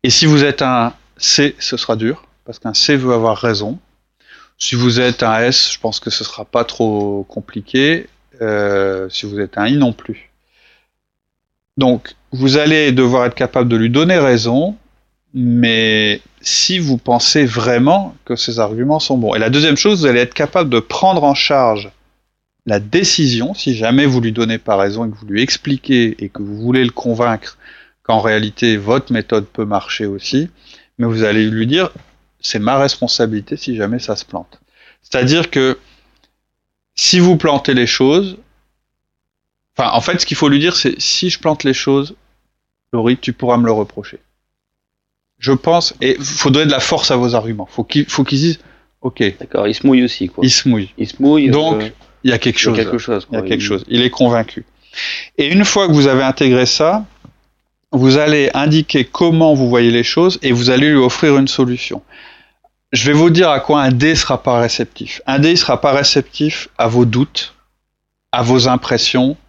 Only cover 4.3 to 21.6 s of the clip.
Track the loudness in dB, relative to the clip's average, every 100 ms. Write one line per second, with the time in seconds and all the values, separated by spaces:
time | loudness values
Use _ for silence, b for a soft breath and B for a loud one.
4.3 | b b _ -6 0 0 2 0 0 0
5.3 | 0 0 0 -2 -4 -6 -6 -8 -8 -10
6.3 | -14 -6 -4 -4 -2 -2 -2 -4 -6 -8
7.3 | -14 -12 -14 -6 -2 0 -2 -6 _ _
8.3 | _ -4 -2 -2 0 -2 -4 -8 -10 -10
9.3 | -8 -8 -4 -2 0 0 -2 -14 -16 -18
10.3 | _ _ _ _ _ _ _ _ _ _
11.3 | _ _ _ _ -2 0 0 -4 -20 _
12.3 | -2 2 2 4 2 2 4 2 2 0
13.3 | -2 -2 0 0 2 2 2 2 4 4
14.3 | 2 2 -2 -2 -6 _ _ _ _ _
15.3 | -4 0 2 2 2 2 2 0 -2 _
16.3 | _ -6 -2 -2 -2 -2 -2 0 0 2
17.3 | 2 0 0 0 2 2 2 -2 -14 -10
18.3 | -6 -6 -2 -2 -2 -2 -2 0 -2 0
19.3 | 0 0 2 2 2 2 2 2 2 0
20.3 | -2 -2 0 0 -2 -2 -2 0 2 2
21.3 | 0 0 2